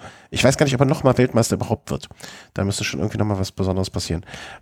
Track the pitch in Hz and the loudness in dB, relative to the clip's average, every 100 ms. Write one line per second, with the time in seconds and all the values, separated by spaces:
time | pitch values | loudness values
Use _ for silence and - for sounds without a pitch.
0 | - - - 104 127 139 147 131 135 151 | -12 -20 -10 2 2 4 2 4 2 4
1 | 135 123 127 120 113 98 104 110 - 69 | 4 4 4 4 2 0 -2 -4 -4 -8
2 | - - - - - - 98 101 110 67 | -8 -18 -20 -20 -12 -4 -2 -2 -4 -2
3 | 104 107 104 98 92 - 95 92 92 - | -2 0 0 0 -2 -2 0 0 -2 -4
4 | - 82 - - - - | -4 -6 -6 -16 -16 -6